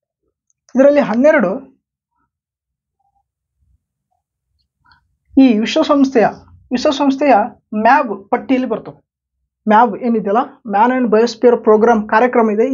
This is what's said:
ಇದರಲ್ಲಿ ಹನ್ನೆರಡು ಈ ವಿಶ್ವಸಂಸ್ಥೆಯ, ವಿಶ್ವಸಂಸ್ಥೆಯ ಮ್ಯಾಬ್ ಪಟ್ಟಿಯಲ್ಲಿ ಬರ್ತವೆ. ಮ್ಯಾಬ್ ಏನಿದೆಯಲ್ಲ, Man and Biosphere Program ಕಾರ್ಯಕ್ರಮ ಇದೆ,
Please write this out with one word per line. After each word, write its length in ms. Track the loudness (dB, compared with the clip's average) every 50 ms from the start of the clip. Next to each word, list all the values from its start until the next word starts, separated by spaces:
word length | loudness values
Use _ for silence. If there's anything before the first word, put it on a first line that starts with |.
| _ _ _ _ _ _ _ _ _ _ _ _ _ _ _
ಇದರಲ್ಲಿ 240 | 2 2 4 4 2
ಹನ್ನೆರಡು 800 | 0 -2 -2 0 2 2 2 2 0 -2 -4 -8 -12 -18 _ _ _ _ _ _ _ _ _ _ _ _ _ _ _ _ _ _ _ _ _ _ _ _ _ _ _ _ _ _ _ _ _ _ _ _ _ _ _ _ _ _ _ _ _ _ _ _ _ _ _ _ _ _ _ _ _ _ _ _ _ _ _ _ _ _ _ _ _ _ _ _ 2 2
ಈ 200 | 4 4 4 0
ವಿಶ್ವಸಂಸ್ಥೆಯ, 680 | -2 -2 -2 -2 0 0 0 0 0 0 2 0 0 0 -4 -10 -20 _ -20 _ _ _
ವಿಶ್ವಸಂಸ್ಥೆಯ 600 | -8 -4 -2 -2 -2 0 -2 -2 -2 0 0 2 2 2 0 -2 -8 _ _ _ -8
ಮ್ಯಾಬ್ 540 | -2 0 0 0 0 0 -4 -8 -12 -8 _
ಪಟ್ಟಿಯಲ್ಲಿ 380 | -8 -8 -4 -4 -4 -4 -2 -6
ಬರ್ತವೆ. 340 | -8 -10 -10 -16 -20 _ _ _ _ _ _ _ _ _ _ _ _ _ _ 2
ಮ್ಯಾಬ್ 240 | 2 2 2 2 -2
ಏನಿದೆಯಲ್ಲ, 420 | -6 -6 -4 -4 -4 -4 -2 -2 -2 -2 -4 -12 _ _ -6 -2
Man 160 | 0 0 0 0
and 100 | -2 -2 0 0
Biosphere 420 | 0 0 -2 -2 0 2 2 2 2 2
Program 320 | 2 2 2 4 2 0 0 -2 -2
ಕಾರ್ಯಕ್ರಮ 380 | 0 0 0 0 0 0 -2 0
ಇದೆ, 140 | 0 -2 -2 0